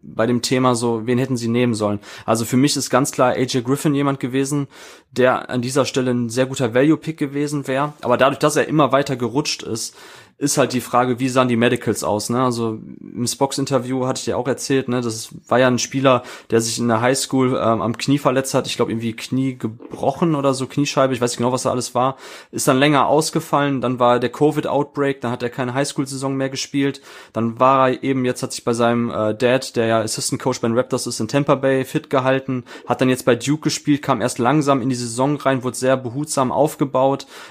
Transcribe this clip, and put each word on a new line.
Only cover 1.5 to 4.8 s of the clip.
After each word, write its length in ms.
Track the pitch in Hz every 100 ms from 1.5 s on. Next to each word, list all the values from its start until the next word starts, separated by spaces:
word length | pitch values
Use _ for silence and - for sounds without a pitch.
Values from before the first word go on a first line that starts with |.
| 120 123
sollen? 260 | 104 104 101 - - -
Also 180 | 113
für 120 | 113 123
mich 200 | 139 139
ist 140 | -
ganz 220 | 127 143
klar 180 | - 127
A 80 | 95
J 260 | 123 131
Griffin 300 | 117 143 160
jemand 240 | 139 143 139
gewesen, 480 | 131 135 139 147 139 -